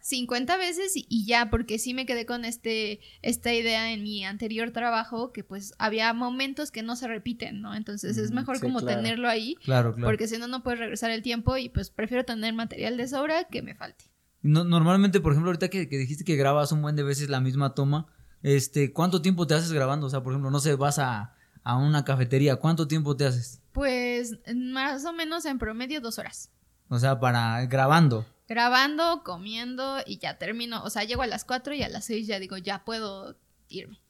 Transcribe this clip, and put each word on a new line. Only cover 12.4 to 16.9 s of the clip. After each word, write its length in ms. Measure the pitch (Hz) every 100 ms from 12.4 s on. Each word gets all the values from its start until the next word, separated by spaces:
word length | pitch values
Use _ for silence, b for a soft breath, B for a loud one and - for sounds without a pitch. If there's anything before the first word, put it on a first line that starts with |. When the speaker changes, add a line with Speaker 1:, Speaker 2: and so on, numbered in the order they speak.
| 220
Speaker 1:
material 420 | 226 220 - 220 240
de 120 | 247
sobra 380 | 269 302 320 359
que 180 | -
me 100 | -
falte. 320 | - - - _ _ _ _
Speaker 3:
No-, 220 | 147 156 175
normalmente, 540 | 170 160 190 202 185
por 120 | 156
ejemplo, 180 | 143 175
ahorita 200 | 175 185
que, 200 | 190 147
que 80 | 139
dijiste 260 | 127 151 175
que 100 | 147
grabas 360 | 139 147 143
un 120 | 151
buen 120 | 147